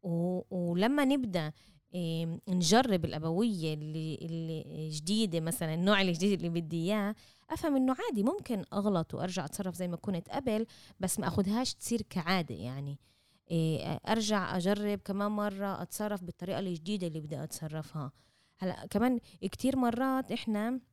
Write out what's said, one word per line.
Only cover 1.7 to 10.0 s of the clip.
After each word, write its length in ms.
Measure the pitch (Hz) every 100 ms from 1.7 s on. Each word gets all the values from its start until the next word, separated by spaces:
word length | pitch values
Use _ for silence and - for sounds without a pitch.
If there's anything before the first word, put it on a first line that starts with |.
| - _
إيه، 460 | 180 170 165 165 165 -
نجرب 560 | 180 165 214 262 185
الأبوية 720 | 160 - 160 170 233 196 160
اللي، 440 | 156 151 156 160 156
اللي 680 | 170 165 165 160 - 156 156
جديدة، 520 | 151 156 214 220 165
مثلًا 340 | 160 165 165
النوع 260 | 160 185 202
الجديد 320 | 190 165 196
اللي 280 | 196 170 170
بدي 160 | 160 165
إياه، 380 | 165 214 202 220 - - _
أفهم 260 | 320 330 277
إنه 200 | 262 262
عادي، 240 | 453 254
ممكن 420 | 208 392 - 220 -
أغلط 420 | 196 208 190 160
وأرجع 300 | - 185 185
أتصرف 300 | 156 - 190
زي 140 | 165 180
ما 80 |
كنت 320 | 175